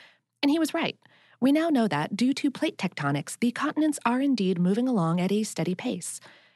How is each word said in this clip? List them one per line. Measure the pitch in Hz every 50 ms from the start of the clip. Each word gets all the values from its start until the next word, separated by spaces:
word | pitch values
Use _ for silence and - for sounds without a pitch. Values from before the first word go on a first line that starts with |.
| - - _ _ _ _ _ _
And | - 277
he | 294 330
was | 320 -
right. | - 330 277 - - _ _ _ _ _ _ _ _ -
We | 240 269
now | 285 311 330 339
know | 302 240 226 190
that, | 147 143 156 - 208
due | - 240 254
to | 269 - - 277
plate | - - 302 320 - -
tectonics, | 190 180 - - 143 143 143 143 - - - -
the | 240 240
continents | 240 - - 302 - 302 311 311 285 - -
are | 233 240 254
indeed | 277 285 262 208 190 185 190 170
moving | 175 180 202 233 247 262
along | 247 196 165 165 170 180
at | 175 190
a | 202 214
steady | 220 - - - 160 175 185
pace. | - - 247 196 180 - - - - - - - - _ _ _